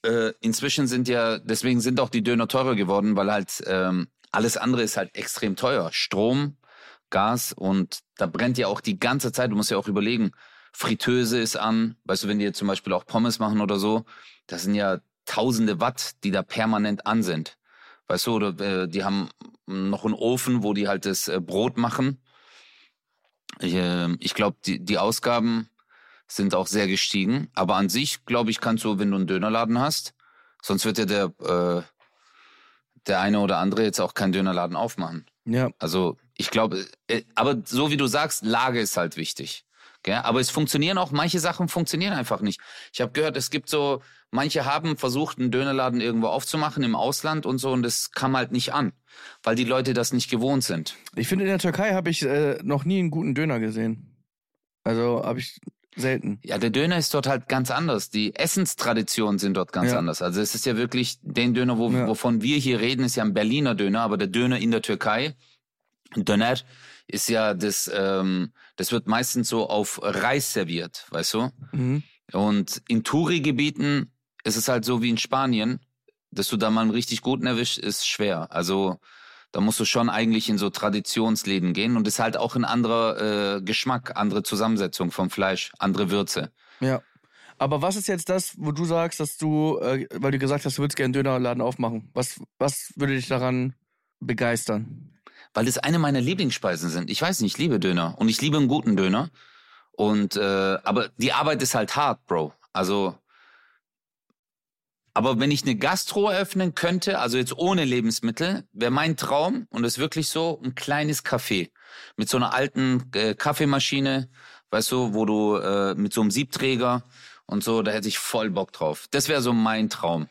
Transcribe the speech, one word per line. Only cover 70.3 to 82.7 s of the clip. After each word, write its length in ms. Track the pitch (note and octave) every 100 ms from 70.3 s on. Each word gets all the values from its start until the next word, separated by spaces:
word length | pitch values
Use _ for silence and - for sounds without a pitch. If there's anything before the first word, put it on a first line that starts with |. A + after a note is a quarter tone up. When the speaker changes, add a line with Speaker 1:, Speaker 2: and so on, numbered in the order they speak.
| C#3 -
Speaker 1:
serviert, 520 | A2 F2 E2 E2+ - -
weißt 240 | D#2+ E2+
du? 160 | A2 B2+ - -
Speaker 2:
Mhm. 320 | - B2+ D3 - _ -
Speaker 1:
Und 500 | F#2+ G#2 G#2 F#2 - -
in 160 | A2+
Touri-Gebieten 1080 | - D3 E3 F3 C#3+ C3+ D3 D3 C#3+ C#3+ - _ _ -
ist 140 | - A2
es 100 | A2
halt 180 | B2 A2+
so 160 | A#2+
wie 80 | A#2+
in 80 | A2+
Spanien, 600 | - C3+ C3 A2+ A2 B2+ _ _ _ _ _
dass 180 | - G2
du 80 | A2
da 120 | A2
mal 120 | A2
einen 100 | A2
richtig 300 | A2 - A2+
guten 260 | B2 C3+ B2+
erwischt, 300 | A#2 B2 -
ist 300 | G#2 G2+ -
schwer. 440 | - G#2 E2 E2
Also 480 | E2 F2 G2 F#2+ - - - - - _
da 80 | -
musst 180 | G#2 G#2+
du 60 | A2
schon 240 | A#2+ A#2
eigentlich 400 | G2+ A2+ A2 G#2+
in 80 | G#2
so 120 | G2+
Traditionsläden 1000 | - G#2 G2+ - A#2 A2 G#2+ G2 F#2+ F2+
gehen 220 | E2 A2 A#2+
und 100 | G#2+
ist 120 | -
halt 160 | A#2 A2+
auch 200 | A#2 C3
ein 80 |
anderer, 920 | A2+